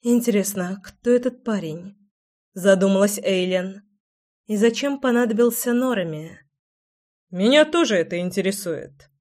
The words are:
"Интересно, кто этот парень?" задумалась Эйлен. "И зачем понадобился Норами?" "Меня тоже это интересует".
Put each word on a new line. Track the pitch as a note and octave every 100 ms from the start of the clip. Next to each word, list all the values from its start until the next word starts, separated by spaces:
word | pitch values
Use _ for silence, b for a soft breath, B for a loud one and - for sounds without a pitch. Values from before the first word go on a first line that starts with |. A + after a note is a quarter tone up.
"Интересно, | A#3+ A#3+ A#3+ G3+ F#3+ G3+ F3+ G3
кто | - _ A#3+
этот | A#3+ B3 B3 -
парень?" | G#3 E3 D#3 F#3+ - _ _ _ _ _
задумалась | F#3+ F#3+ F#3+ G3 F#3+ G3+ G#3
Эйлен. | - F#3+ F3+ F#3 F#3+ F#3+ _ _ _ _ _ _ -
"И | G#3+
зачем | A#3 A#3 C#4+ C#4
понадобился | C4 A#3+ A#3+ A3 A#3+ A#3 B3
Норами?" | A#3+ C4 A3+ E3+ D3+ D#3+ - _ _ _ _ _ _ _ _ _
"Меня | F3+ G#3 D4
тоже | D4+ E4+ D4 G3
это | D#3+ F3
интересует". | F3+ F#3 F#3 G3 F3+ D#3 - _ - _